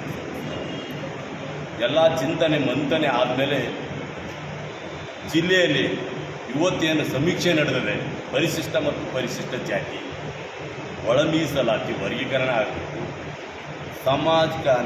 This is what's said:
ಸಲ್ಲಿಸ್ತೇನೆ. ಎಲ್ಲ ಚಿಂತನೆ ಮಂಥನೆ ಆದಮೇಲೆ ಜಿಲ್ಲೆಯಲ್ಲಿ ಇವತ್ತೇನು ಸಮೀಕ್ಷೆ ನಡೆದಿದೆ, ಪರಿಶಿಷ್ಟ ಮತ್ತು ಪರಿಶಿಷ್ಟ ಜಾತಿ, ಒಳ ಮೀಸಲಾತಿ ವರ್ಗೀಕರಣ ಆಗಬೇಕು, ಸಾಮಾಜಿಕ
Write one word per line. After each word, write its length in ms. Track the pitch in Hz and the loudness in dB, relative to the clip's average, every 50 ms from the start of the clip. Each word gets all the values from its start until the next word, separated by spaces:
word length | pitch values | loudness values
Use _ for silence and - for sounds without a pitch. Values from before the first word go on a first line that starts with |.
| - - - | -6 -6 -8
ಸಲ್ಲಿಸ್ತೇನೆ. 640 | - - - - - - - - - - - - - - - - - - - - - - - - - - - - - - - - 151 143 | -8 -8 -8 -8 -8 -6 -6 -6 -6 -6 -6 -6 -8 -8 -8 -8 -6 -6 -8 -8 -8 -10 -10 -8 -8 -8 -8 -8 -8 -8 -8 -4 0 0
ಎಲ್ಲ 140 | 123 143 160 160 160 - - | 4 6 8 6 6 6 4
ಚಿಂತನೆ 360 | 143 147 - - 170 156 156 147 131 - | 2 2 2 4 4 4 4 4 4 2
ಮಂಥನೆ 380 | - 143 151 143 165 156 151 139 123 120 | 2 2 2 2 2 4 4 4 4 4
ಆದಮೇಲೆ 400 | 127 123 120 127 139 139 147 - 117 117 - - - - - - - - - - - - - - - - - - - - - - - - - - - - - - - 101 - | 4 4 4 2 2 2 2 0 0 -2 -4 -6 -6 -6 -6 -6 -6 -8 -8 -8 -8 -8 -8 -10 -10 -8 -8 -8 -8 -10 -10 -10 -10 -10 -10 -10 -10 -10 -10 -10 -6 0 2
ಜಿಲ್ಲೆಯಲ್ಲಿ 520 | 160 170 180 185 185 175 156 143 135 117 - - - - - - - - - - - - - 123 | 2 4 6 6 6 6 6 4 4 2 2 0 -2 -4 -4 -6 -6 -6 -8 -8 -8 -8 -4 0
ಇವತ್ತೇನು 500 | 147 170 185 151 139 165 160 160 151 - 131 123 | 2 2 2 2 2 2 2 2 2 2 0 0
ಸಮೀಕ್ಷೆ 380 | 131 147 175 - - - 175 170 151 | 2 2 2 2 2 2 2 4 4
ನಡೆದಿದೆ, 360 | 147 131 131 127 107 104 101 98 - - - - - - 123 | 4 2 2 0 0 0 -2 -2 -2 -4 -6 -8 -6 -2 0
ಪರಿಶಿಷ್ಟ 400 | 139 160 160 - 160 143 - - 156 147 147 | 2 2 2 0 -2 -2 0 0 0 0 0
ಮತ್ತು 160 | - 143 147 - - | -2 -2 -4 -4 -2
ಪರಿಶಿಷ್ಟ 380 | 127 123 117 - - - - 139 117 98 - | -2 -2 -2 -4 -4 -6 -4 -4 -4 -4 -2
ಜಾತಿ, 300 | 101 - - - - - - - - - - 76 - - - - - - - - - - - - - - - 107 | -2 -2 -2 -4 -8 -8 -8 -10 -10 -10 -10 -10 -10 -10 -10 -10 -10 -10 -10 -10 -10 -10 -10 -10 -8 -4 0 2
ಒಳ 100 | 120 139 156 160 160 | 4 4 4 4 4
ಮೀಸಲಾತಿ 600 | 160 160 135 139 139 123 113 107 101 - 117 113 95 98 | 2 2 2 0 0 2 2 2 0 0 -2 -4 -2 -2
ವರ್ಗೀಕರಣ 460 | 101 113 123 135 131 131 127 127 127 123 113 | -2 -2 -2 -2 0 0 0 2 2 2 2
ಆಗಬೇಕು, 400 | 104 95 95 - - - - - - - - - 135 139 - - - - - - - - - - - - - - - | 2 0 -2 -6 -6 -6 -6 -6 -6 -6 -8 -8 -10 -10 -10 -10 -10 -12 -12 -12 -12 -12 -10 -10 -10 -10 -8 -4 0
ಸಾಮಾಜಿಕ 600 | 131 139 147 156 160 165 160 160 151 - - - 139 127 120 120 | 2 2 2 4 4 6 6 4 4 2 0 2 4 4 4 4